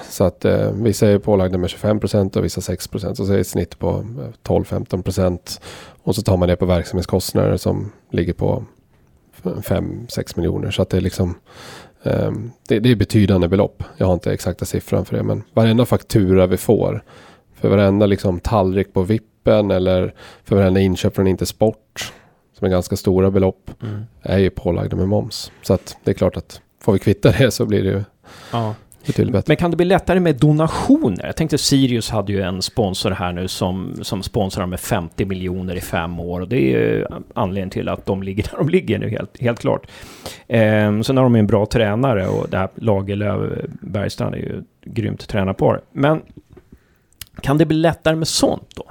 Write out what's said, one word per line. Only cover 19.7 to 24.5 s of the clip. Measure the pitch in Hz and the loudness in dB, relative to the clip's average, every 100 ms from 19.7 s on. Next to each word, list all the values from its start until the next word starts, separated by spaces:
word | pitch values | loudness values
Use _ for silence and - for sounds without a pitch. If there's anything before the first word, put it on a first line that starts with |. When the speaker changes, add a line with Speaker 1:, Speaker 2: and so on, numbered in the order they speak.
Speaker 1:
eller | 92 90 92 90 - - - | 2 2 2 0 -6 -20 -14
för | - 101 | 0 4
varenda | 95 95 | 4 4
inköp | 98 90 104 - | 2 2 0 2
från | 95 | 0
Intersport, | 95 - - 110 110 _ - - - _ _ _ - | 2 -2 0 0 0 _ -14 -14 -14 _ _ _ -4
som | 104 | 0
är | |
ganska | 90 87 98 | 0 0 -2
stora | - 92 98 | 0 4 4
belopp, | 98 95 - - - | 4 2 0 -12 -14
Speaker 2:
Mm. | 110 104 107 _ | -10 -10 -12 _
Speaker 1:
är | - 92 | -2 2
ju | |
pålagda | 95 | 2